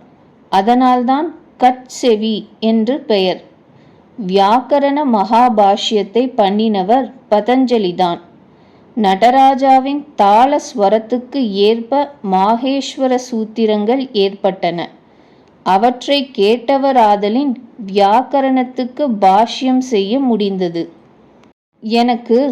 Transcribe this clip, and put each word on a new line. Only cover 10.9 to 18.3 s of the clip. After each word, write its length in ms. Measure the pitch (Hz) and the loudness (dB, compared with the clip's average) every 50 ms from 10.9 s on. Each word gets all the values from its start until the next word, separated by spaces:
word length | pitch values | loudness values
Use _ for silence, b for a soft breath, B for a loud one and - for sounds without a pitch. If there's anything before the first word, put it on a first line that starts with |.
| 214 220 220 220 247 247 247 - - 277 254 214 190 196 | 2 0 0 -2 -6 -6 -6 -8 -6 -4 -4 -4 -2 0
ஏற்ப 420 | 202 214 226 233 226 226 262 285 285 285 285 - - 196 | 2 2 2 0 -2 -4 -2 -2 -2 -4 -8 -10 -6 -2
மாகேஸ்வர 840 | 190 190 190 208 233 233 254 262 269 277 262 - - - 269 262 254 247 254 | -2 0 2 0 0 -2 -2 -4 -4 -4 -6 -8 -6 -4 -2 -2 -2 -2 -4
சூத்திரங்கள் 800 | - 233 220 220 214 220 233 226 214 214 208 208 214 247 277 262 262 - | -6 -8 -8 -8 -6 -4 -2 -2 0 0 0 0 -2 -2 -2 -4 -4 -2
ஏற்பட்டன. 720 | 208 196 196 202 202 - 196 185 - - 175 170 170 156 - - b b b b b b b b b b b b _ _ | -2 -2 -2 -2 -2 -4 -4 -4 -2 -4 -4 -4 -6 -8 -12 -14 b b b b b b b b b b b b _ _
அவற்றை 520 | 180 185 196 226 247 247 254 - - 285 277 269 277 | 0 0 2 2 0 0 -2 -4 -4 -2 -2 -2 -4
கேட்டவராதலின் 1200 | - - 196 208 226 247 240 - 277 269 262 277 262 254 220 208 208 202 202 208 214 262 294 277 233 - - - - - 214 | -4 0 0 0 0 0 0 -2 -2 0 0 0 2 4 4 4 2 2 0 -2 -2 -2 -2 -2 -4 -6 -10 -16 -20 -16 -14
வியாக்கரணத்துக்கு 1200 | 190 190 202 196 196 208 247 254 262 | -6 -2 0 2 2 2 2 0 0